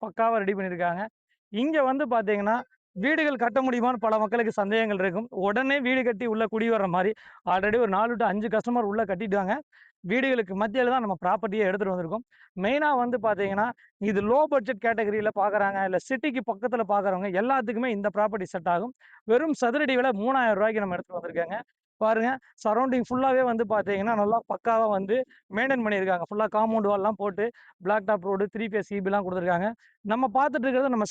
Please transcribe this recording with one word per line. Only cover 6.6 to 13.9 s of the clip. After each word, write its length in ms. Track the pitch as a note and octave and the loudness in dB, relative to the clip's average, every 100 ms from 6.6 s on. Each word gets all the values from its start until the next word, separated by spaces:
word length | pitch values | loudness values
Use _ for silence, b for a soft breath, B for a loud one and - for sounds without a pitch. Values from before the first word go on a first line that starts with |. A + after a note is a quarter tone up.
| A#3 A3 | 0 2
வர்ற 120 | F#3+ F3+ | 2 2
மாதிரி 160 | F#3+ G#3+ B B - | 0 -2 B B -2
already 280 | F#3 G#3 A#3 | 0 2 2
ஒரு 80 | A3+ F#3+ | 2 2
நாலு 180 | A#3 A3+ | 0 0
to 60 | A3 | 0
அஞ்சு 180 | G3+ G#3 G#3+ | 0 0 -2
கஸ்டமர் 340 | A#3+ A#3+ G3+ | 0 0 0
உள்ள 120 | G#3+ G3+ | -2 -2
கட்டிட்டாங்க. 440 | F3+ G#3+ G3+ F#3+ C4+ - b b _ F3 | -2 -2 -2 0 -4 -6 b b _ -4
வீடுகளுக்கு 420 | A#3+ C4+ B3 F#3 F#3+ | 0 2 0 0 -2
மத்தியில 300 | G#3+ B3 A#3+ | -2 2 2
தான் 100 | B3+ G#3+ | 2 0
நம்ம 100 | F3+ | -2
ப்ராப்பர்ட்டியை 400 | F3+ F#3 A3 G#3+ G3 | 0 0 0 2 2
எடுத்துட்டு 260 | G3 G3 | 2 0
வந்திருக்கோம். 300 | F3+ E3 A3 - b b F#3 | -2 -4 -6 -8 b b -4
மெயினா 260 | G3+ D4 D4+ C4 | 0 2 2 2
வந்து 180 | A#3+ A#3+ G#3+ | 0 0 0
பாத்தீங்கன்னா, 400 | G3 G3 G3 A#3+ - b | 0 0 0 -2 -4 b